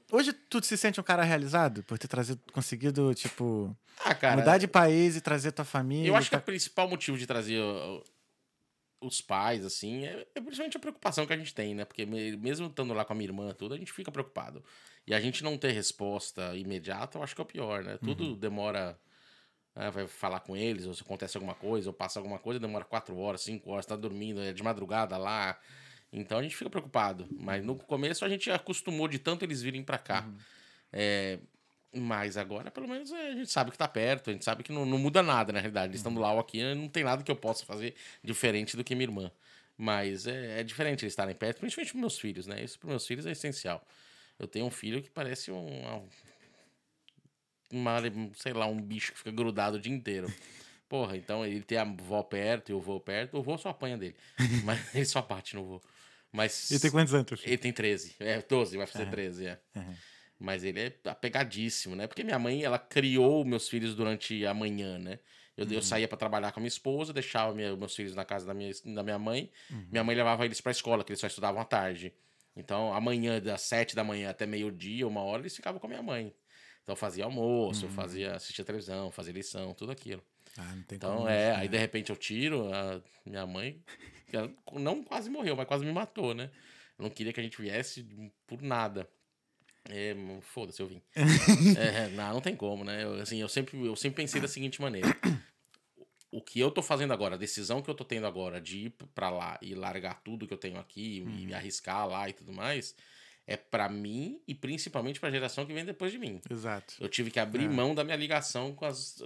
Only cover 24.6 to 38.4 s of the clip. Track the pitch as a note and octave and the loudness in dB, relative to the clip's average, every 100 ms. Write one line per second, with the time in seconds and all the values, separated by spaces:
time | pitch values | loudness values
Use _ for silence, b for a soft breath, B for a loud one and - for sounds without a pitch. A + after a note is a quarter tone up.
24.6 | A2+ G2+ F#2+ A2 G#2 F#2+ G2 A2 F#2+ - | -2 0 0 0 2 0 0 0 0 -2
25.6 | B B B B B G#2 G#2 A2 D3+ - | B B B B B -8 -2 0 -2 -4
26.6 | B3 F3+ C#3+ A#2+ G#2 F2+ F2+ F#2+ G2 G2 | -4 -6 0 2 2 0 -8 -6 -2 -2
27.6 | A2 C3 - C#3 D3 - G3 G3 A#3+ F#3 | -2 -4 -2 -2 0 0 0 0 0 0
28.6 | - - F#3 D#3 D#3 C3+ D#3+ F3 F3+ C3+ | -2 -4 -2 0 0 0 0 0 -2 -2
29.6 | B2 C3 C3+ C3 - F#2+ G#2+ G2+ B B | -4 -4 -2 -2 0 0 -2 -12 B B
30.6 | B B B G2+ G#2 G2+ F#2+ F#2 - _ | B B B 0 2 4 0 -4 -10 _
31.6 | _ _ _ B2 A#2+ G#2 G#2 G2 F#2+ G#2 | _ _ _ -4 0 0 0 -2 -4 -6
32.6 | - C4 B3+ C4 C#4+ E4 D4 B3+ B3+ C#3 | -8 -10 -8 -8 -8 -8 -6 -6 -2 0
33.6 | A#2+ - D3+ A2 A#2 C3+ - G2+ A2+ A2+ | 0 0 -2 2 2 2 -2 -4 -2 -2
34.6 | C3+ D3 C3 C3+ C#3+ F#3 E3+ A#2+ G#2 G2+ | -2 -2 2 4 6 6 6 6 4 2
35.6 | G#2+ G#2 F#2+ G2+ A2 A2+ G#2+ A2 A2 A2 | 0 0 0 -2 -2 2 4 4 2 -2
36.6 | C3 C#3+ D3+ E3 C3 C3+ C#3 B2+ A2 A2+ | -2 -2 -2 0 2 2 2 0 0 -2
37.6 | - G#2 A2+ - B B A2+ A2 | -4 -6 -8 -8 B B -6 2